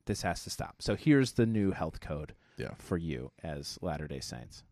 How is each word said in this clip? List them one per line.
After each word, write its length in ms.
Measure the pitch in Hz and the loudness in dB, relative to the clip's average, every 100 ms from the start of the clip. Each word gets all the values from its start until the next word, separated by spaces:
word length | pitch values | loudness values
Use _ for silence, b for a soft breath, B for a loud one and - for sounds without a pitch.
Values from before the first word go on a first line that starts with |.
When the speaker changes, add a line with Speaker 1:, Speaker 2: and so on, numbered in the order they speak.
| - | -4
Speaker 1:
This 160 | 101 | -2
has 200 | 95 85 | 0 -2
to 60 | - | -4
stop. 300 | - - - | -8 -8 -6
So 140 | - 104 | -2 2
here's 360 | 156 143 127 | 6 8 6
the 140 | - 113 | 4 4
new 260 | 110 98 | 4 2
health 280 | - 80 - | 2 -2 -4
code 340 | - 76 76 - b b | -6 -6 -8 -14 b b
Speaker 2:
Yeah. 180 | - - | -8 -8
Speaker 1:
for 180 | - 90 | -4 -2
you 360 | 82 65 64 - | -2 -4 -6 -10
as 360 | 82 73 71 - | -6 -6 -8 -6
Latter-day 380 | 90 76 76 67 | -4 -4 -4 -8
Saints." 440 | - 62 - - - | -8 -10 -12 -18 -20